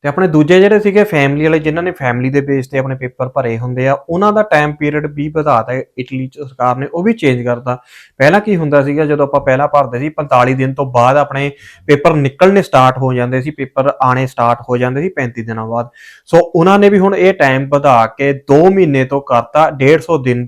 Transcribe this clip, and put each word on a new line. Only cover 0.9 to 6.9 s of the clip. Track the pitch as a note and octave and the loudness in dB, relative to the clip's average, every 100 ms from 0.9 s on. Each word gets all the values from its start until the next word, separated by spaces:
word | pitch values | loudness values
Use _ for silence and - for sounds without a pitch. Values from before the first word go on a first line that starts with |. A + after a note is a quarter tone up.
| G3+ | 2
ਫੈਮਿਲੀ | G#3 D#3 C#3 C#3+ | 2 2 0 0
ਵਾਲੇ, | D#3 D#3+ | 0 0
ਜਿਨ੍ਹਾਂ | D3+ D#3 | -2 -4
ਨੇ | F3+ | -6
ਫੈਮਿਲੀ | F3+ C3 A#2+ B2+ | -4 -4 -2 -2
ਦੇ | C#3 | -2
ਬੇਸ | C#3 C3+ B2+ | -2 -4 -4
ਤੇ | C3+ | -6
ਆਪਣੇ | C3 C3 | -4 -6
ਪੇਪਰ | C3 _ B2+ | -10 _ -6
ਭਰੇ | C#3 B2 A2+ | -4 -4 -4
ਹੁੰਦੇ | B2 B2 C3 | -6 -4 -2
ਆ, | C#3 - | -2 -4
ਉਹਨਾਂ | E3+ G#3 | -2 0
ਦਾ | G#3 | 0
ਟਾਈਮ | G#3+ D#3 D3 | 0 0 0
ਪੀਰੀਅਡ | D3 D3 D3+ D3 | -2 -4 -4 -6
ਵੀ | D3 D3+ | -8 -6
ਵਧਾਤਾ | D#3 D3+ B2 A2+ | -4 0 0 0
ਹੈ | B2+ - - | -8 -8 -12
ਇਟਲੀ | B2+ C3 C3 | -10 -8 -10
ਚ | C#3+ | -12
ਸਰਕਾਰ | C#3 A#2 B2 B2 | -18 -4 -4 -2
ਨੇ, | C#3 | -6